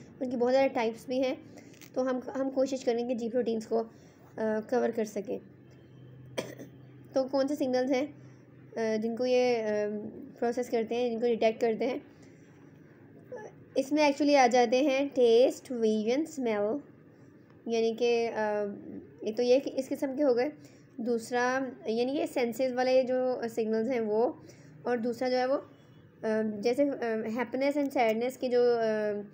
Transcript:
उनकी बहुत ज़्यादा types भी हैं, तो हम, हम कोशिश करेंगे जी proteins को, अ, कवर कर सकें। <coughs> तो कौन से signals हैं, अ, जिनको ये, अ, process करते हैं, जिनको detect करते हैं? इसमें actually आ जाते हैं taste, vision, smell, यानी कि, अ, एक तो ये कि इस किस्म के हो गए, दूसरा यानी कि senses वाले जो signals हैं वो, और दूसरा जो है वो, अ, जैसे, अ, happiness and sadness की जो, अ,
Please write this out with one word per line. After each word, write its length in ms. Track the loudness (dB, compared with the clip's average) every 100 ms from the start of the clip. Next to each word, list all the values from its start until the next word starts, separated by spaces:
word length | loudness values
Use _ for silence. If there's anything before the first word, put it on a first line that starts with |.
| -16 -10
उनकी 160 | -6 -2
बहुत 140 | 2
ज़्यादा 160 | 4 2
types 400 | 0 -4 -4 -6
भी 100 | -2
हैं, 180 | -2 -4 -10 -20 -20 -20 -10 -4
तो 80 |
हम, 180 | -2 -2 -4 -6
हम 140 | -2
कोशिश 340 | 0 0 0
करेंगे 320 | -2 -2 -2 -4
जी 140 | -2
proteins 360 | -2 -2 -2 -2
को, 120 | -2
अ, 120 | -4 -10 -20 -20 -16 -6
कवर 520 | -2 -2 -2 0 0
कर 140 | -2 -4
सकें। 340 | -4 -6 -8
<coughs> 1800 | -10 -20 -20 -20 -20 -20 -20 -20 -14 -12 -10 -12 -18 -20 -20 -20 -6 -2
तो 80 |
कौन 240 | 0 0 0
से 80 | 0
signals 360 | 0 2 2
हैं, 220 | 0 -2
अ, 840 | -8 -20 -20 -20 -20 -12 -4 -2 0
जिनको 280 | -2 -2 2
ये, 360 | 4 4 2
अ, 40 | 0 0 -2 -4 -8 -12 -14 -4
process 300 | -2 -2 -2
करते 260 | -2 0 -2
हैं, 140 | -2
जिनको 160 | 0 0
detect 360 | 2 2 2
करते 240 | 0 0 -2
हैं? 160 | -4 -10 -20 -20 -20 -20 -20 -20 -20 -20 -20 -20 -20 -16 -14 -14 -18 -6 -4
इसमें 340 | 0 4 4
actually 240 | 4 4 6
आ 120 | 6
जाते 360 | 6 4 4
हैं 240 | 4 2 0
taste, 640 | 4 6 8 6 2 -8
vision, 540 | 0 2 2 0 0 -2
smell, 540 | -2 -2 0 0 -4 -8 -20 -20 -20 -20 -20 -20 -14 -4
यानी 260 | 0 0
कि, 320 | 2 2 2 0
अ, 80 | -2 -2 -2 -4 -8 -12 -14 -16 -10 -6
एक 60 | 0
तो 60 |
ये 160 | 4 4
कि 100 | 2
इस 180 | -6 -4
किस्म 280 | -4 -4 0
के 80 |
हो 100 | 2
गए, 180 | 2 0 -4 -20 -20 -18 -8
दूसरा 720 | -4 -4 -2 -2 0 -2 -4 -8 -4
यानी 280 | -2 0 -2
कि 100 | -2
senses 460 | -2 -2 0 -2
वाले 300 | 0 4 4
जो 440 | 4 0 0 -2 -4
signals 400 | -2 0 0 0
हैं 120 | -2
वो, 420 | 0 2 0 -2 -16 -20 -20 -10 -4
और 100 | -2
दूसरा 320 | -2 -2 -2
जो 80 | 0
है 100 | 0
वो, 80 | -2
अ, 140 | -4 -20 -20 -20 -20 -8 -4 -2 -2 -2
जैसे, 220 | 0 2
अ, 400 | 0 0 -2 -2 -4
happiness 480 | -4 -4 0 0 0
and 140 | 0
sadness 480 | 2 2 2 -2 -4
की 120 | 0
जो, 260 | 2 4 2
अ, 480 | 0 0 -2 -4 -8